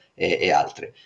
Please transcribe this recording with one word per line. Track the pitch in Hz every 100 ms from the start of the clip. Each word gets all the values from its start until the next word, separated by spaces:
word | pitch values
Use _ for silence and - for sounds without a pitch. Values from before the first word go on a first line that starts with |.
| _
e, | - 90 85
e | 87
altre. | - - - - -